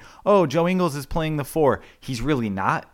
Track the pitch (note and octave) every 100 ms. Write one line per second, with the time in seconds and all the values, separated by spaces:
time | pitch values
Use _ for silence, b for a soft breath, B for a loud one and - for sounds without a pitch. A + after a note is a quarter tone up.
0 | B B - G3+ D#3+ D3+ E3+ F#3 F3 C#3+
1 | C3+ E3+ D#3 D3+ C3+ D#3+ C#3+ G#2 B B
2 | - B2+ B2+ C#3+ A2 G2 G2+ D#3 -